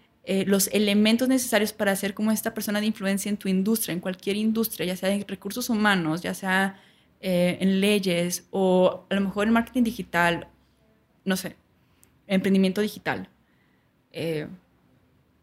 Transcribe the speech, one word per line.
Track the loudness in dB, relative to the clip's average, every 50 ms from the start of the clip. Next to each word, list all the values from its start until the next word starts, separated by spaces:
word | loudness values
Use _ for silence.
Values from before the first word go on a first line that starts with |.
| _ _ _ _ -6
eh, | -2 -2 0 2
los | 2 2 2 2
elementos | 2 0 2 2 2 4 4 4 4 4 2 2
necesarios | 2 2 0 2 2 2 2 2 0 -2
para | -2 0 0 0
ser | 0 -2 -4 -4
como | -2 0 0
esta | 0 0 -2 -4 -6
persona | -6 -4 -4 -2 -2
de | 0
influencia | -2 -2 -2 -2 -2 -2 -2 -2 -4
en | -4
tu | -4 -2
industria, | 0 0 0 2 2 0 0 -2 -4 -6
en | -6
cualquier | -4 -6 -8 -6 -4 -4 -2
industria, | 0 0 0 0 0 -2 -2 -4 -6 -4
ya | -4 -4
sea | -2 -2 -2
en | -2 -2 -4
recursos | -8 -10 -10 -10 -8 -8 -6 -4 -2
humanos, | 0 2 4 4 4 2 2 0 -2 -4
ya | -4 -6 -6
sea, | -4 -2 0 2 2 0 0 -4 -8 -20 _ _ _ _ _ _ _
eh, | -4 0 2 2 2 2 0 0
en | 0 2 2 2
leyes | 2 2 2 2 0 0 0 0 0 -2 -4 -8 -10 _
o | -2 0 2 4 4 6 4 4 2 0 -6 -4
a | -2
lo | -2
mejor | -2 -2 -2 -2 0
en | 2 2
marketing | 2 0 0 0 0 0
digital, | 0 -2 -6 -8 -4 0 2 2 2 0 -2 -4 -10 _ _ _ _ _ _ _ _ _ _ _ _ _ _ -4
no | -2 -2
sé, | -2 -4 -8 -14 _ _ _ _ _ _ _ _ _ _ _ _ _ _
emprendimiento | -2 -2 0 2 4 4 4 4 2 2 0
digital, | -4 -4 -6 -6 -4 -4 -4 -4 -6 -12 _ _ _ _ _ _ _ _ _ _ _ _ _ _ _ _
eh, | -10 -6 -6 -4 -4 -4 -6 -8 -12 -18 _ _ _ _ _ _ _ _ _ _ _ _ _ _ _ _